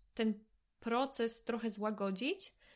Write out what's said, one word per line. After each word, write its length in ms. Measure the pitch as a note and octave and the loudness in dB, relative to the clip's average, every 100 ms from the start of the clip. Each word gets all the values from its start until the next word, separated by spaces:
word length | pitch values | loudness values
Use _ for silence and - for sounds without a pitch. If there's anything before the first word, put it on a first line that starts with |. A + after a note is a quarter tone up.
| _ | _
ten 200 | - A3 G#3 - _ _ _ | 0 2 0 -6 _ _ _
proces 640 | A#3 A#3 C4+ C4+ A#3 - | 0 2 2 2 0 0
trochę 260 | - A#3 A3+ | -4 -2 -2
złagodzić, 840 | G#3 G#3+ G3+ G3 F#3+ B3+ F#4+ - - - | 0 -2 0 0 0 0 -2 -6 -14 -20